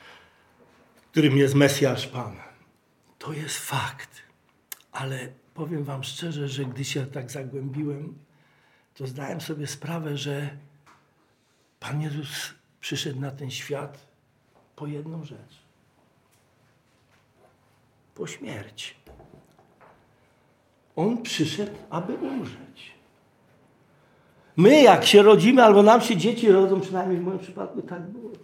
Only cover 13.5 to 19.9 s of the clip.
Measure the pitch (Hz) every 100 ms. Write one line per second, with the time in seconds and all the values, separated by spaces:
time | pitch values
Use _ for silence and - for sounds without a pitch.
13.5 | - - 139 151 - _ _ _ _ _
14.5 | _ _ _ 147 147 156 160 143 110 -
15.5 | _ _ _ _ _ _ _ _ _ _
16.5 | _ _ _ _ _ _ _ _ _ _
17.5 | _ _ _ _ _ _ - 165 - -
18.5 | 113 104 - - - - - - - _
19.5 | _ _ _ -